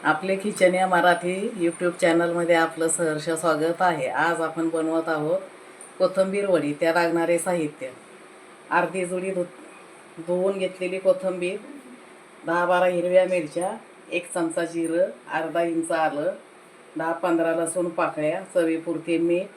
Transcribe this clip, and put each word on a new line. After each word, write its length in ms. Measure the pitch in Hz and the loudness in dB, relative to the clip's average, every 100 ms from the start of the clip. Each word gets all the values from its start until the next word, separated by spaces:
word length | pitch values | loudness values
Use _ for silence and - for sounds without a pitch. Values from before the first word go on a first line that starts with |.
आपले 320 | 151 156 190 190 | 0 0 0 -2
किचन 400 | 208 - 185 180 | -2 4 4 4
या 120 | 185 | 2
मराठी 640 | 180 175 175 175 185 214 226 | 4 4 4 0 -2 -4 -2
YouTube 400 | 170 170 180 175 | -2 0 -2 2
चॅनलमध्ये 540 | 175 170 170 170 170 170 | 2 4 2 0 4 4
आपलं 320 | 165 160 165 | 4 0 -2
सहर्ष 420 | 160 165 151 151 | 0 0 -2 -4
स्वागत 520 | 165 175 156 160 170 | -2 0 0 0 2
आहे. 260 | 185 160 131 | 2 2 -2
आज 340 | 135 160 160 | 0 0 0
आपण 280 | 160 165 165 | -2 -2 -2
बनवत 400 | 165 160 165 160 | -2 0 -2 -2
आहोत 300 | 156 151 185 - - - - - - | -2 0 -2 -4 -18 -20 -20 -20 0
कोथिंबीर 500 | 185 190 190 196 202 | 0 2 0 0 2
वडी. 240 | 175 143 | 2 0
त्या 200 | 147 165 | 0 2
लागणारे 460 | 165 170 165 165 170 | 2 2 2 2 0
साहित्य: 500 | 175 175 151 - 131 - - - - - - - - | 0 -2 -4 -8 -14 -14 -20 -20 -20 -20 -20 -20 -2
अर्धी 360 | 165 175 185 180 | 0 0 -2 -4
जुडी 260 | 185 190 | -4 -4
धु-, 120 | 185 175 - - - - - - - | -4 -6 -8 -20 -20 -20 -20 -20 -16
धुवून 380 | 165 180 190 196 | -4 0 0 0
घेतलेली 420 | 185 185 180 185 | -4 -4 -6 -2
कोथिंबीर, 580 | 190 185 190 180 175 208 - - - - - - - - 156 | 0 2 0 -4 -4 -6 -12 -18 -18 -20 -20 -20 -20 -16 -4
दहा 200 | 170 180 | 0 2
बारा 200 | 180 185 | 4 4
हिरव्या 400 | 180 170 185 185 | 2 4 4 4
मिरच्या, 520 | 180 151 165 185 226 - - - | 0 -2 -4 -4 -6 -14 -20 -6
एक 220 | 170 175 | -6 -4
चमचा 320 | 185 165 170 165 | -4 -2 -2 -4
जिरं, 440 | 165 165 165 196 - - | -2 -2 0 0 -2 -6
अर्धा 320 | 143 165 160 | -4 -2 -2
इंच 280 | 170 165 160 | 0 -2 -2
आलं, 420 | 165 156 143 160 202 - - - - - 160 | 0 0 0 -4 -4 -12 -20 -20 -20 -14 -6
दहा 140 | 160 | -4
पंधरा 440 | 165 180 165 165 165 | -2 0 2 2 0
लसूण 340 | 165 185 175 | -2 -2 -2
पाकळ्या, 520 | 170 156 151 151 175 190 | 0 -2 0 -2 -2 -2
चवीपुरते 640 | 180 165 160 165 156 151 165 | 0 2 0 -2 -6 -2 0
मीठ 300 | 170 175 196 | 2 0 -2